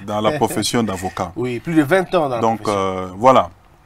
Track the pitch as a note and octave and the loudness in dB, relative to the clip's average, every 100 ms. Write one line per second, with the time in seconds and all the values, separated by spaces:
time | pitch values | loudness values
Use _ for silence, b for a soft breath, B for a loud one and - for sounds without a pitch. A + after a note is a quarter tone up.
0 | G2 G#2 G#2+ D3+ A2+ A2+ G2+ B2 G#2+ F#2 | -6 -2 0 0 -2 -2 -2 -2 -2 -4
1 | F#2 - F2+ A2 B2 A#2 E3 D#3+ C#3 F#3 | -6 -6 -6 -6 -6 -6 -2 0 4 2
2 | F3+ F3+ C#3+ A#2 A2+ A2 G#2+ G2+ F#2+ F#2 | 2 0 0 0 0 0 0 0 0 -2
3 | F#2 F#2 B2+ B2 E2+ - _ _ | -6 2 4 6 2 -6 _ _